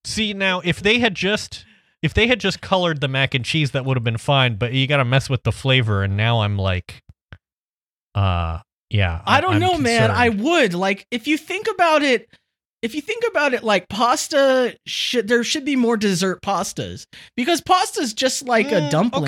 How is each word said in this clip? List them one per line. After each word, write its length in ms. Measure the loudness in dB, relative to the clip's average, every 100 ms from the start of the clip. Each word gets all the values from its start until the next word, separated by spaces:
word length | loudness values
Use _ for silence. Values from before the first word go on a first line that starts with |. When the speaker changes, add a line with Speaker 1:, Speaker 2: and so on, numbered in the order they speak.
Speaker 1:
see, 300 | -8 -4 -4
now, 260 | -2 -2 -2 -2
if 160 | -2
they 160 | 0 2
had 160 | 0 0
just, 500 | -2 -2 -4 -16 -20 _ _ _
if 100 | -2
they 140 | 2 2
had 140 | 2
just 180 | 0 -4
colored 400 | -2 0 2 0
the 80 | -2
mac 260 | 0 0
and 120 | -2 -2
cheese, 260 | 0 0
that 140 | 0 -2
would 100 | 0
have 80 |
been 140 | -2 -2
fine, 400 | 2 2 2 0
but 160 | -2
you 120 | 0 2
gotta 200 | 2 2
mess 240 | 2 0
with 140 | -2
the 80 | -2
flavor, 500 | -2 2 2 2 0
and 140 | 0 0
now 240 | 0 2
I'm 160 | 0 0
like, 440 | 0 -2 -6 -16 -20 _ _ -20 _ _ _ _ _ _ _ -2
uh, 440 | 0 0 -2 -6 -12 _ _
yeah, 320 | 0 0 -2 0
Speaker 2:
I 120 | 0
Speaker 1:
I, 40 |
Speaker 2:
don't 140 | 2 2
Speaker 1:
I'm 40 |
Speaker 2:
know, 160 | 2 0
man. 320 | 0 2 2
Speaker 1:
concerned. 20 |
Speaker 2:
I 160 | 2 2
would. 440 | 0 0 2 2
Like, 340 | 0 -2 -4 -6
if 160 | -6 -2
you 100 | -4
think 300 | -4 -6 -4
about 360 | 0 2 4
it, 260 | 2 0 -4 _ _ _ _ _
if 100 | -8 -6
you 60 |
think 220 | -8 -4 -2
about 240 | 0 0
it, 100 | 0
like, 240 | 0 0 0
pasta 880 | -2 0 0 0 2 4 4 0 -4 -10
should, 420 | -6 -2 -2 0
there 160 | 0
should 220 | 0 -4 0
be 100 | 2
more 220 | 2 2
dessert 440 | 0 0 -2 -2
pastas, 640 | -2 -2 -4 -6 -10 -12 -16 -20 -12 -4
because 260 | -2 -2
pasta's 520 | 2 2 2 -2 -4
just 320 | -2 -2 -2 0
like 220 | 0 2
a 100 | 0
Speaker 1:
Mm, 100 | 2
Speaker 2:
dumpling. 320 | 0 0 0